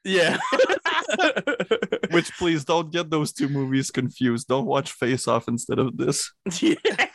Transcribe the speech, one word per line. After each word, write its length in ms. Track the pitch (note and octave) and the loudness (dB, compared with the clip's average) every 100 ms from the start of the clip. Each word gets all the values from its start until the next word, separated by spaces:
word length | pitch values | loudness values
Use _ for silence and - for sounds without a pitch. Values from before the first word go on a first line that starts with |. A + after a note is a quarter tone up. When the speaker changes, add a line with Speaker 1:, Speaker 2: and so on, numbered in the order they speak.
Speaker 1:
Yeah. 340 | G3 F#3 D#3+ - - | 0 2 4 2 0
<laughs> 1600 | C5+ B4+ F#4 E4 D#4+ F4 D#4+ E4+ - - C#4 F3+ A3 G3 - - | 2 4 2 -2 -2 -2 0 0 0 -2 -2 0 -2 -2 -4 0
Speaker 2:
Which, 220 | E3+ D#3+ - | 0 0 -2
please 260 | F3 D#3+ | 0 0
don't 260 | C3+ E3+ D#3+ | 2 0 0
get 180 | E3+ E3 | -4 -2
those 220 | D#3 D3 | 0 -2
two 160 | - C#3+ | -2 -2
movies 420 | C#3 C3 C3+ C3 | -2 0 0 0
confused. 580 | - B2 - B2+ A#2 - | -2 -2 0 2 2 0
Don't 180 | C3+ B2+ | 0 0
watch 260 | C#3 C#3 | -2 -2
Face 360 | - A#2+ B2+ - | -2 0 0 2
Off 200 | A#2 - | 0 0
instead 300 | A#2 - B2 | -4 -2 0
of 180 | B2+ A#2 | 0 0
this. 360 | C3 C#3+ - - G3 | -2 -2 -4 -8 -8
Speaker 1:
<laughs> 140 | F3 | 0
Yeah. 140 | D#4+ - A4+ D4 - | 2 2 0 0 -2